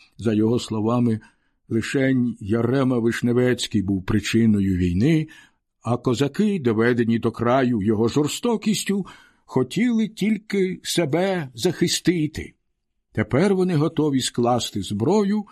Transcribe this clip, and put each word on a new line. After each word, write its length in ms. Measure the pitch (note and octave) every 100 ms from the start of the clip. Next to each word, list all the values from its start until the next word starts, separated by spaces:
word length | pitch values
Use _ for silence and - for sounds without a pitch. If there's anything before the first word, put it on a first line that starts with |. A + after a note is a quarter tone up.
| _ _
За 160 | G#2+
його 240 | G#2+ A2 A#2+
словами, 640 | - A2 G#2+ B2 A#2+ A2 - _ _ _ _
лишень 680 | A2+ - C#3+ C3 C3 A#2+ A2
Ярема 580 | G2+ A2+ A2+ C#3+ C3 B2
Вишневецький 840 | A2+ A2 A#2+ A#2+ B2+ A#2+ - G#2
був 220 | F#2+ G2 F#2
причиною 680 | G#2+ - A2+ A2+ G#2 G2 F2+
війни, 520 | F2+ F2+ C3+ D#3+ D#3 - - _ _ _
а 140 | - B2
козаки, 600 | C3 A#2 C#3 C#3 G#3+ G3+
доведені 600 | A#2+ G#2+ A#2 A#2+ A2+ A2+
до 140 | A#2
краю 500 | - A#2 C3 B2 A#2
його 260 | G2 G#2 A#2
жорстокістю, 1000 | C#3 D3 - A#3+ A3 A3 F#3+ - G3 F3+ - - _
хотіли 640 | _ B2+ C3 F3 A#3+ A3+ A3
тільки 720 | - G3+ A3 - G3+ F#3 F3
себе 680 | - - D#3+ D#3 F#3+ F#3 C3+
захистити. 1000 | A#2 F3+ - - - - F3 D3+ - - - _ _ _ _ _
Тепер 420 | - G#2+ B2+ G3
вони 220 | F#3 F#3 D#3+
готові 440 | D#3+ D3+ D3+ C3+
скласти 640 | A#2+ - A#2+ B2 - G#2
зброю, 640 | F#2 G2+ A#2+ G#3+ G3 G#3+ G3+